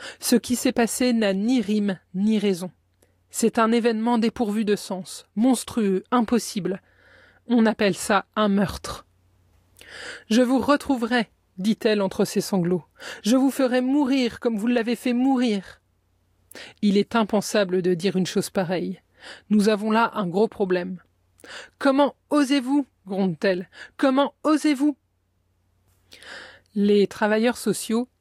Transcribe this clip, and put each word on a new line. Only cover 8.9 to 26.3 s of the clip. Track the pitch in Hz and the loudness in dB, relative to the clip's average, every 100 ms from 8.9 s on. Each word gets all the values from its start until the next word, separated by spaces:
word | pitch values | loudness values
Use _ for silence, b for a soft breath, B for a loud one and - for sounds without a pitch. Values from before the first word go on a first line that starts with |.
| - _ _ _ _ _ _ _ - B B B B B | -14 _ _ _ _ _ _ _ -20 B B B B B
Je | 220 | 2
vous | 247 262 | 4 2
retrouverai », | - 285 - 254 226 247 - _ _ - | 2 0 0 -2 0 -2 -2 _ _ -6
dit-elle | 202 - 220 214 | -2 0 0 0
entre | 190 - | -2 -2
ses | 190 208 | -2 -2
sanglots. « | - 196 170 180 - _ B B | -2 -2 0 -2 -6 _ B B
Je | 208 262 | 0 2
vous | 269 | 2
ferai | - 254 254 | 0 0 0
mourir | 254 285 262 269 240 - | 0 0 2 0 0 -2
comme | 247 214 | -4 -2
vous | 226 | 0
l'avez | 240 226 233 | 0 0 -2
fait | 254 | -2
mourir. » | 240 269 254 247 202 - - _ _ _ _ _ _ _ B B B | 0 2 2 0 -2 -6 -20 _ _ _ _ _ _ _ B B B
Il | 208 202 | 2 2
est | 202 | 2
impensable | 233 208 202 - 220 190 185 | 0 0 0 0 -2 0 0
de | 180 | 0
dire | 175 190 180 | 0 -2 -2
une | |
chose | 175 202 - | -2 -2 -4
pareille. | 202 170 180 180 180 _ B B B B | -4 -2 -4 -6 -10 _ B B B B
Nous | 208 202 | 2 4
avons | 208 220 | 2 0
là | 220 226 | 0 0
un | 214 175 | -2 -2
gros | 180 220 | 0 0
problème. « | - 190 180 185 180 _ _ _ _ B B B - | 0 -2 -2 -4 -12 _ _ _ _ B B B -2
Comment | 277 269 285 - - | 0 2 2 0 -2
osez-vous ? » | 294 262 285 247 285 262 _ 190 | 0 2 0 0 -2 -2 _ -8
gronde-t-elle. « | 196 190 160 117 180 180 B B - | -2 -2 0 0 -2 -6 B B 0
Comment | 277 262 285 _ | 2 2 0 _
osez-vous ? » | 294 302 302 262 294 269 _ _ _ _ _ _ _ _ _ _ _ B B | 0 2 2 0 0 -2 _ _ _ _ _ _ _ _ _ _ _ B B